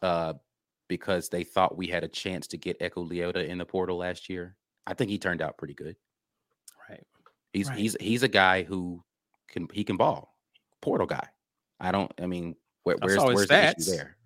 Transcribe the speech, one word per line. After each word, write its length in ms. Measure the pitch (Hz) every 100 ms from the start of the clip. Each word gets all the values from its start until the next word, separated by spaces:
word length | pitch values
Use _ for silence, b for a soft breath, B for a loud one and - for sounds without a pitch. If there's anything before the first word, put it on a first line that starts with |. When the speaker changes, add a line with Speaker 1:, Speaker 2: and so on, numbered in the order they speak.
Speaker 1:
uh, 320 | 92 85 - 78 _ _ _ _ -
because 420 | 87 - 90 -
they 140 | 87
thought 340 | 85 - 92 80
we 80 | 87
had 160 | 87
a 40 | 82
chance 400 | - 98 90 -
to 100 | 85
get 200 | 92 85
Echo 260 | 87 90 85
Leota 420 | 87 87 90 80
in 120 | 90
the 60 | 87
portal 320 | 95 92 87
last 320 | 90 90 -
year? 260 | 92 87 - _ _ -
I 80 | 95
think 160 | 107
he 80 | 101
turned 240 | 95 82
out 140 | 78 -
pretty 160 | 71 71
good. 200 | 73 - _ _ _ _ _ _ - - -
Speaker 2:
Right. 160 | 101 - _ _ _ _
Speaker 1:
He's, 160 | 98 101
Speaker 2:
Right. 80 | 117
Speaker 1:
he's, 180 | 110 -
he's 240 | 92 120
a 40 | 123
guy 360 | 98 95 95
who 400 | 82 95 90 87 - _ _ _ _
can, 200 | - 85
he 120 | 104
can 120 | 101 95
ball. 400 | 139 - - _ _ _ _ _
Portal 240 | - - 90
guy. 220 | - - _ _ _ _ _
I 120 | 90
don't, 200 | 95 95 -
I 60 | 90
mean, 300 | 87 85 82 _ _
where, 140 | - -
Speaker 2:
I 40 | 92
Speaker 1:
where's, 100 | 98
Speaker 2:
saw 120 | 135
his 80 | 101
Speaker 1:
where's 120 | 98
the 140 | 160
issue 100 | 160 -
Speaker 2:
stats. 160 | 156
Speaker 1:
there? 260 | 85 - -